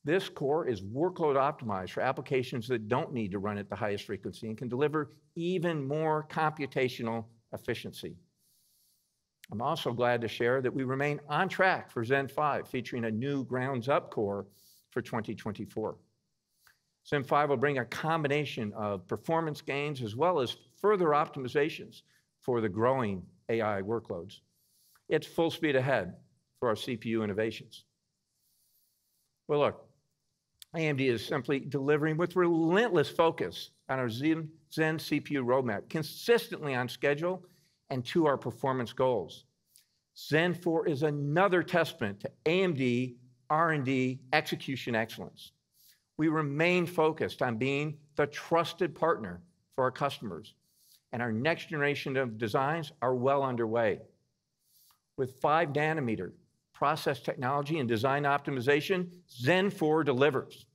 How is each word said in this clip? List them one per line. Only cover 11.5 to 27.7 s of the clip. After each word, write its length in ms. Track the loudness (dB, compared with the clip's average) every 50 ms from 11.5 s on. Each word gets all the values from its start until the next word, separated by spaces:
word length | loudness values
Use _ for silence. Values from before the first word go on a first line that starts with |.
| 2 2 4 4 4 0 -4 -6
for 140 | -4 -4 0
Zen 240 | 2 2 2 2
five, 400 | -2 -2 0 0 0 0 -2 -4
featuring 380 | -4 -6 -6 -6 -6 -6 -4 -4
a 60 | -2
new 340 | -2 -2 -2 -2 -2 -4 -4
grounds-up 680 | -4 -4 -2 -2 -2 -2 -4 0 2 0 0 0 -2
core 340 | -4 -2 -2 0 -2 -4 -6 -10 _ _ _ -20 -20 _ _ _
for 100 | -6 -6
twenty 320 | -6 -4 -6 -6 -4 -6 -10
twenty-four. 600 | -6 -6 -8 -8 -8 -10 -8 -6 -6 -6 -6 -8 -10 _ _ _ _ _ _ _ _ _ _ _ _ _ _ _ _ _ _ _ _ _
Zen 160 | -4 -2 -2 0
five 260 | 2 2 2 4 4
will 60 | 2
bring 220 | 2 2 2 2
a 80 | 0 -2
combination 880 | -4 -6 -4 -2 0 0 0 2 2 2 0 0 -2 -4 -6 -6 -6 -4
of 340 | -4 -4 -4 -4 -4 -4
performance 540 | -6 -6 -6 -2 0 0 0 0 -2 -6 -6
gains 400 | -8 -6 -4 -4 -2 -4 -4 -6
as 140 | -6 -8 -2
well 260 | 0 2 2 4 2
as 160 | 0 0 -4 -10 _ _ _ _
further 260 | 2 2 4 4 4
optimizations 960 | 4 4 4 2 0 -4 -8 -8 0 2 2 2 2 -2 -8 -14 -16 -18 -20 _ _ _ _ _ _ _ _
for 180 | _ -2 0 0
the 80 | 0
growing 560 | 0 0 2 4 4 4 2 0 -2 -4 -6 -8 -14 -20 _ _
A 140 | -2 0 0
I 200 | 2 0 0 -2
workloads. 580 | -2 -4 -4 -6 -4 -6 -8 -8 -8 -12 -16 -20 _ _ _ _ _ _ _ _ _ _ _ _ _
It's 200 | -2 -2 -2 -2
full 240 | -2 0 0 0 0
speed 260 | 0 0 0 2 2
ahead 380 | 2 2 2 0 0 0 -4 -10 -16 -20 _ _ _ _ _ _ _
for 80 | 0
our 80 | 0 0
C 220 | 0 -2 -6 -6
P 120 | -4 -4 -2
U 140 | -2 0 -2
innovations. 640 | -2 -2 -2 -2 -2 -4 -8 -16 -18